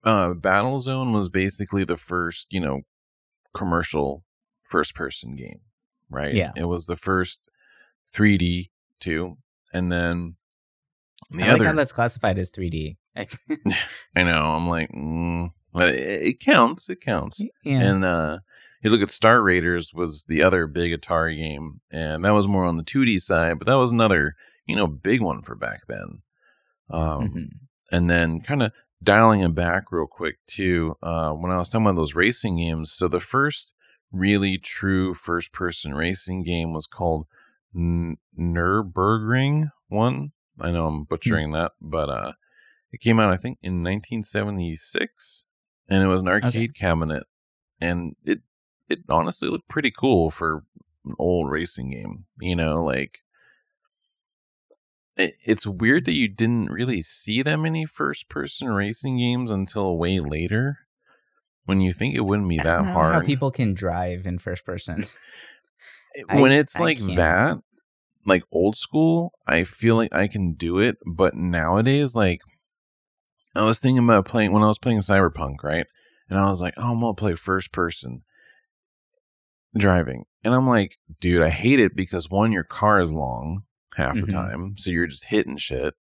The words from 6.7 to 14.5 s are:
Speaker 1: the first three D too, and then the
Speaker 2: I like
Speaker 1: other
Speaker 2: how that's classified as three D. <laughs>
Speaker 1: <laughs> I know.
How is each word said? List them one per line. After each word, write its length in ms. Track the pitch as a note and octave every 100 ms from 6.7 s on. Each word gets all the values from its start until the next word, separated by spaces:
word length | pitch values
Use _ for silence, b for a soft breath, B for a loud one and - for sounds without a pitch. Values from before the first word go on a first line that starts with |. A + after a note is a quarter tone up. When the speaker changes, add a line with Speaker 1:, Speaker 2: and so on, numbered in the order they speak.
| F2 E2+
Speaker 1:
the 100 | F2
first 540 | - F#2 F2+ - _ b b b b b _
three 240 | - G#2+ G2
D 340 | F2 F2 F#2 _ _ _
too, 380 | - D#2+ F2+ E2 _ _ _
and 180 | F2+ F2+
then 460 | F2 E2+ F2 E2+ F2 _ _ _ _ _ _ _ _ -
the 120 | D3
Speaker 2:
I 40 | G#2
like 80 | A#2+
Speaker 1:
other 100 | G#2+
Speaker 2:
how 80 |
that's 180 | D#3 C3+
classified 460 | - A#2 A2+ G#2+ F#2+
as 120 | F2+
three 200 | - F2+
D. 280 | D#2+ D#2 E2+ _
<laughs> 100 | -
Speaker 1:
<laughs> 1000 | G2 - _ - F#2+ F#2 - - - -
I 80 |
know. 200 | F2+ E2 D2+